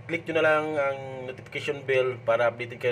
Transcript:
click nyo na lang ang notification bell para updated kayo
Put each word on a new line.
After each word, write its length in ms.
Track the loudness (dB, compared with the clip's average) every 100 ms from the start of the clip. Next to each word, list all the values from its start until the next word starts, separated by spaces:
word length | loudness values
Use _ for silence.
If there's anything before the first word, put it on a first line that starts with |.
| -8
click 160 | -6 -2
nyo 160 | 2
na 40 | 4
lang 160 | 4 2
ang 560 | 0 0 -2 -8 -8 -10
notification 480 | -12 -10 -6 -4 -4 2
bell 320 | 2 2 0 0
para 240 | 4 4
updated 320 | 0 -8 -2
kayo 80 | -2